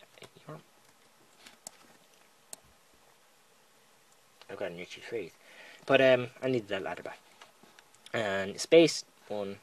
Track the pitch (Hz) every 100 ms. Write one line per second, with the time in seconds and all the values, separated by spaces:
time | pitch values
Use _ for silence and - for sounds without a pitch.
0 | - - - - - 160 - - - -
1 | - - - - - - - - - -
2 | - - - - - - - - - -
3 | - - - - - - - - - -
4 | - - - - - 98 95 85 90 -
5 | - 117 87 - - - - - - 135
6 | 131 127 123 - 131 127 101 98 73 -
7 | - - - - - - - - - -
8 | - 117 107 98 95 - - 165 156 -
9 | - - - 104 98 101